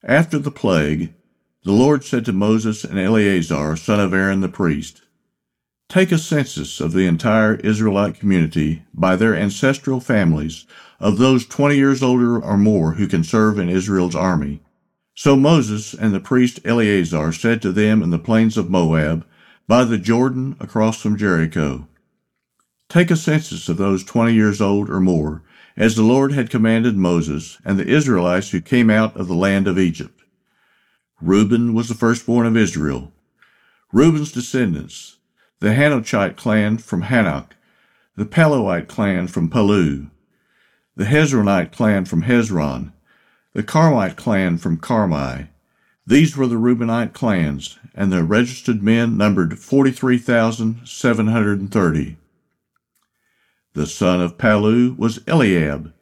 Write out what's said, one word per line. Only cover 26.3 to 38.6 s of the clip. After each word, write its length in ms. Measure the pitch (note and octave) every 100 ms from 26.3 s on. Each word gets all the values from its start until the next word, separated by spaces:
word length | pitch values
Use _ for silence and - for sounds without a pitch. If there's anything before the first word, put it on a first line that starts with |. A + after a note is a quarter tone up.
had 160 | C#3+ A#2
commanded 480 | B2 A2 A2+ A#2+ G2+
Moses 640 | F2+ F2 D#2 D2 D#2+ -
and 120 | - G2
the 120 | -
Israelites 600 | D3 C#3 G2+ F2 F2+ F#2+
who 100 | F2+
came 280 | - B2+ A2+
out 260 | G#2+ A2 -
of 100 | F2+
the 80 |
land 320 | F2 G2 G2 G2
of 120 | F#2
Egypt." 440 | F2+ D#2+ D2 _ _ _ _ _ _ _ _ _ _ _
Reuben 520 | D#2+ G2 G#2 A#2 A#2+
was 160 | A2+ A#2
the 60 |
firstborn 520 | A2+ A#2 A#2 - A#2+ A#2
of 100 | A2+
Israel. 560 | G2 D#2+ D2 C2 C2 _ _ _ _ _ _ _ _
Reuben's 400 | A2 D#3+ D#3 D3
descendants, 840 | B2 A#2+ C3 A2+ D2+ - - - _ _ _ _ _
the 100 | G#2
Hanochite 680 | A#2 D3 C3+ A2 A#2 F#2+ -
clan 400 | A#2+ G#2+ G#2 A2+
from 280 | - F#2
Hanok, 480 | E2+ B2+ F#2+ C#2 - _ _ _ _ _ _ -
the 100 | G#2+
Paluite 600 | E3+ D#3+ C#3+